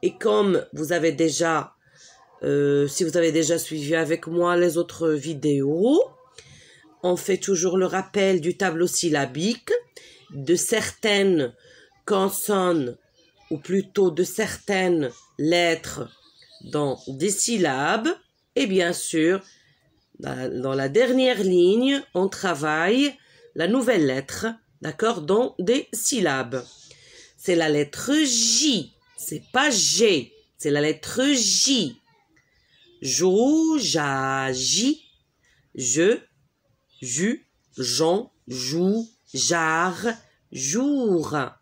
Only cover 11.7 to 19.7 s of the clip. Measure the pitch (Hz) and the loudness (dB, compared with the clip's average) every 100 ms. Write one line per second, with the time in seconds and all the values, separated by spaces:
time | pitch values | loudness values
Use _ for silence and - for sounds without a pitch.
11.7 | - - _ - 202 190 - - 202 180 | -20 -20 _ -2 0 0 -2 -2 0 2
12.7 | 170 127 117 _ _ _ _ _ 151 143 | 0 -2 -8 _ _ _ _ _ -8 -2
13.7 | 190 190 - 190 156 180 - 220 - - | -2 -2 2 2 2 -4 -2 -4 -4 -4
14.7 | 196 185 170 135 - _ _ 143 175 170 | 0 2 0 0 -6 _ _ 0 2 2
15.7 | 165 - - 120 - _ _ - - - | 0 -6 -12 -14 -16 _ _ -20 -20 -8
16.7 | 147 147 131 - 135 180 196 - 233 165 | -4 -2 -4 -8 -4 -4 -2 -2 0 0
17.7 | 131 147 214 247 370 _ _ _ - 262 | 0 0 0 0 -4 _ _ _ -2 0
18.7 | 190 170 175 - 165 160 190 - _ _ | 2 0 -2 -4 0 2 0 -4 _ _